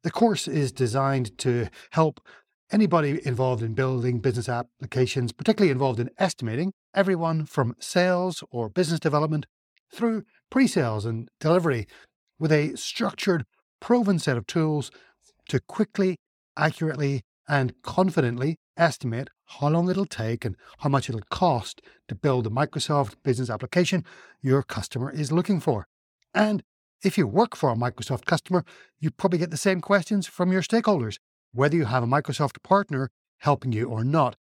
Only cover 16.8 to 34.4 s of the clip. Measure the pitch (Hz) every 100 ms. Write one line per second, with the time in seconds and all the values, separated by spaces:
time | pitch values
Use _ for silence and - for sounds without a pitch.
16.8 | 160 135 143 139 - _ - 147 131 -
17.8 | - - 190 - 127 120 139 160 _ -
18.8 | 170 - 127 113 139 _ _ - 143 165
19.8 | 175 185 196 - 110 117 113 92 - -
20.8 | - 139 - 113 - - 180 123 - -
21.8 | _ _ - 110 147 127 110 117 151 151
22.8 | - 147 113 - 143 120 123 107 127 180
23.8 | 175 180 - - - _ 135 135 - -
24.8 | - 120 131 156 139 160 185 185 - 110
25.8 | - _ _ _ _ - 214 208 - _
26.8 | _ _ 196 - 127 127 233 - 143 113
27.8 | 120 - 120 127 - 165 - 180 - -
28.8 | - _ 151 - 190 170 170 165 202 185
29.8 | - 196 165 202 175 - 180 185 165 226
30.8 | 226 185 113 101 _ _ _ 113 143 165
31.8 | 123 127 117 139 - 135 147 - - 196
32.8 | 196 139 131 _ _ _ 151 139 131 110
33.8 | 123 113 120 160 127 -